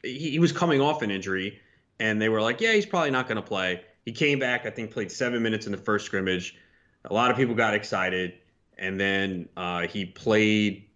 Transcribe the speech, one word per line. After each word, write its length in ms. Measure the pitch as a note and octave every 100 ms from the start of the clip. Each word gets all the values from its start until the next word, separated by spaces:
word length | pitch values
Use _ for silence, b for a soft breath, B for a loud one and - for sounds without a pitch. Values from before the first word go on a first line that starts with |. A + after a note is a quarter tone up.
he, 280 | G#2+ C3 D#3+
he 80 | D3
was 100 | E3+
coming 300 | C#3+ F3 C#3
off 220 | C#3+ D#3
an 100 | A2
injury, 480 | G2 F#2+ F#2+ F#2+ G2 b b b _
and 200 | A2 G#2+
they 80 | A2
were 120 | A2
like, 200 | A2 B2+
"Yeah, 120 | A3+
he's 140 | G#3+ G#3
probably 240 | F#3 D3+
not 160 | C3 B2+
gonna 140 | G#2+
play." 420 | - G2 F#2 F2+ - _
He 80 | -
came 260 | A2 D3+ C#3+
back, 280 | B2+ B2 A2
I 40 |
think 200 | G#2+ A2
played 220 | - G2
seven 300 | - B2 A#2+
minutes 240 | A2+ A2 G#2
in 60 |
the 60 | G2
first 280 | - G#2 -
scrimmage. 500 | G2 F#2 F#2 F2+ b b b b b
A 100 | -
lot 160 | G#2 B2
of 60 | B2
people 180 | B2+
got 200 | A2+ A2+
excited, 580 | G#2 G#2 G2 F#2 F#2 F2+ - _ _ _ -
and 200 | F#2+ F#2+
then, 520 | G2 G2 G2 F2+ E2+ -
uh, 280 | F2+ F2 F2
he 200 | G#2 F2+
played 840 | - - A2 G#2+ G#2+ G#2 G2 -